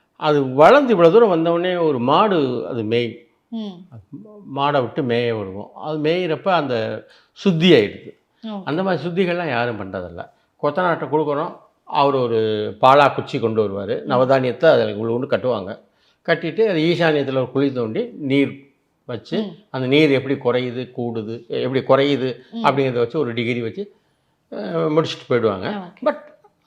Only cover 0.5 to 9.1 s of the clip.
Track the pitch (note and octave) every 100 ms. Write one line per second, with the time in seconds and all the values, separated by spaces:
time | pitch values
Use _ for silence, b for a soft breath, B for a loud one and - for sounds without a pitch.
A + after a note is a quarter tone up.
0.5 | B2+ D#3+ C4 C4+ G#3 E3+ F#3+ A#3 E3+ E3
1.5 | E3+ F3+ F3+ D#3+ C3+ A#2+ D#3 G#3+ F3+ C3+
2.5 | B2 F2 B2 G#2+ A#2 A#2 - - _ _
3.5 | A#3 G#3+ F3 F#3 A#2+ - C#3 - G#3 -
4.5 | C#3 C#3+ D3 A#2 C#3 C3+ A#2 A#2+ A2 G2
5.5 | F#2+ - - B2+ D#3 D3+ F3 F3+ D3+ G3
6.5 | F3 C#3+ A#2+ A2 A2 - b b - G3
7.5 | D#3+ F3 C#3+ G2+ E2 - - _ _ A3+
8.5 | G#3 F3 D3+ F#3+ F3 D#3+